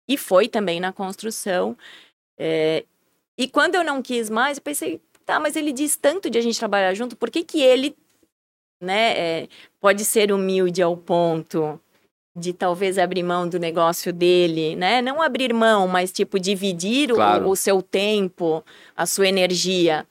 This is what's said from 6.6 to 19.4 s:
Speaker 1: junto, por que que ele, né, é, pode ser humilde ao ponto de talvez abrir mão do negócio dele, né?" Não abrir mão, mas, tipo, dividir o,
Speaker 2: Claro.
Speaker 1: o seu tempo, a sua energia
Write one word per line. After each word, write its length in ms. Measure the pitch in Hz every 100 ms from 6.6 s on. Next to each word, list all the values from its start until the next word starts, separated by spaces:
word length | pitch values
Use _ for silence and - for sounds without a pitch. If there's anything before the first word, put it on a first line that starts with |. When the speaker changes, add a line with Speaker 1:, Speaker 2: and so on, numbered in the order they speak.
| 214 202 185
Speaker 1:
junto, 240 | 196 247 233
por 140 | 240
que 120 | 330
que 200 | 330 320
ele, 340 | 254 254 294 - _ _ _ _ _ _ _ -
né, 360 | 180 208 226 -
é, 300 | 170 160 - - - _
pode 240 | 196 202
ser 260 | 220 226 208
humilde 520 | 196 190 190 180 180
ao 120 | 175
ponto 880 | 175 - 175 170 160 156 165 151 156 _ _ _ _ _
de 160 | 175 180
talvez 420 | 175 185 175 196 190
abrir 260 | 180 180
mão 240 | 175 175 175
do 100 | 175
negócio 540 | 170 170 165 170 180
dele, 600 | 175 175 180 170 160 156 170
né?" 260 | 185 247
Não 180 | 247 294
abrir 300 | 311 240 254
mão, 340 | 226 226 208 185
mas, 240 | 180 185
tipo, 260 | - 190 196
dividir 720 | 180 190 196 170 190 262 269
o, 40 | 220
Speaker 2:
Claro. 320 | 208 208 190
Speaker 1:
o 40 | 190
seu 260 | 208 190
tempo, 840 | - 196 208 208 185 - 165 160 - - - -
a 80 | 175
sua 220 | - 190
energia 760 | 190